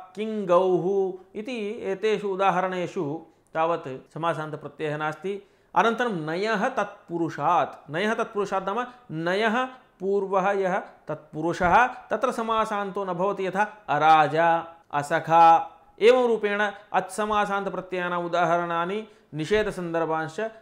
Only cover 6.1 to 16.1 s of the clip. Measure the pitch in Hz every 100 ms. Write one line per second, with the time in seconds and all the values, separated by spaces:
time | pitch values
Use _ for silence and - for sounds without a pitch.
6.1 | 180 151 170 214 208 247 - - - -
7.1 | 170 160 139 147 170 131 - - 151 214
8.1 | 226 226 202 196 190 185 214 220 - -
9.1 | 156 165 190 226 240 262 - _ _ 190
10.1 | 202 190 190 190 202 190 196 - - -
11.1 | 151 - 151 160 170 180 202 247 - -
12.1 | 214 254 240 226 220 214 208 202 190 190
13.1 | 170 196 190 190 190 208 - - 147 156
14.1 | 160 151 151 170 165 160 - _ 143 143
15.1 | 165 156 165 165 160 - - _ - 214